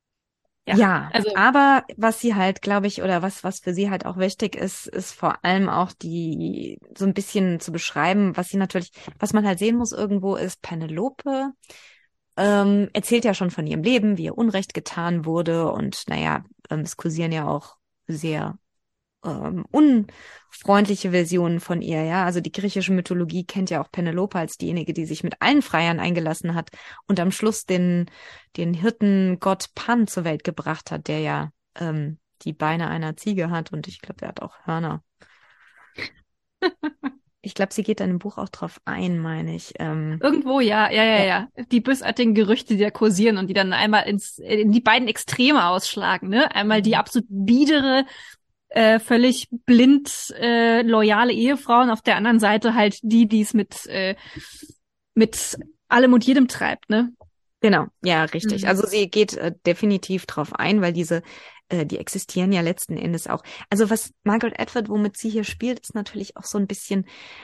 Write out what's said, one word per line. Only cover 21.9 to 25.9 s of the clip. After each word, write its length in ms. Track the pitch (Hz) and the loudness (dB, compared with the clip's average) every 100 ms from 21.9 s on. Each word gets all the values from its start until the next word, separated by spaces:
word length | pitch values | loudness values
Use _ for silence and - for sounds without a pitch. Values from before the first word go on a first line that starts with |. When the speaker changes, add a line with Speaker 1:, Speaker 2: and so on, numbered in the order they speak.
| 160 | -4
Speaker 2:
ja. 220 | 160 180 180 | -2 0 0
Also 160 | 175 | -2
die 100 | 160 | -4
griechische 400 | - 196 196 185 | -4 -4 -2 0
Mythologie 540 | 185 180 180 170 175 175 | 0 0 -4 -4 -6 -6
kennt 240 | 202 185 | -4 -4
ja 120 | 160 | -4
auch 80 | 147 | -6
Penelope 480 | - 170 170 202 180 | -4 -4 -2 -2 -4
als 200 | 160 - | -6 -6
diejenige, 340 | 170 170 156 | -6 -4 -4
die 120 | 170 160 | -6 -6
sich 180 | 156 | -6
mit 120 | 170 - | -6 -2
allen 200 | 202 285 | 2 2
Freiern 400 | - 160 170 | 2 0 0